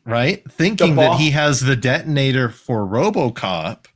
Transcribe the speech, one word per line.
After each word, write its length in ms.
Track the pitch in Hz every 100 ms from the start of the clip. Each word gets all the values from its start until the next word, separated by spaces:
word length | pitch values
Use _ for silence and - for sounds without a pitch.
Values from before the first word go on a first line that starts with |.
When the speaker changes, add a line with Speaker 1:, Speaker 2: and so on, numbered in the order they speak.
| -
Speaker 1:
right, 440 | 117 135 196 -
thinking 460 | - 170 208 165 151
Speaker 2:
The 60 |
Speaker 1:
that 60 | 156
Speaker 2:
bomb. 100 | 139
Speaker 1:
he 120 | 156
has 280 | 147 147 131
the 160 | 131 127
detonator 720 | 123 151 160 143 135 131 120
for 360 | - - 113 98
RoboCop, 960 | 110 196 208 131 - 101 87 80 - _